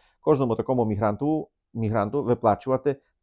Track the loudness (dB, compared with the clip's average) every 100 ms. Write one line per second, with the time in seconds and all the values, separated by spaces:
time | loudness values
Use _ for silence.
0 | _ _ 0 2 2 0 0 0 0 0
1 | 0 0 -2 -4 -6 _ _ -6 -2 0
2 | 0 0 0 2 2 2 0 -2 -2 -4
3 | _ _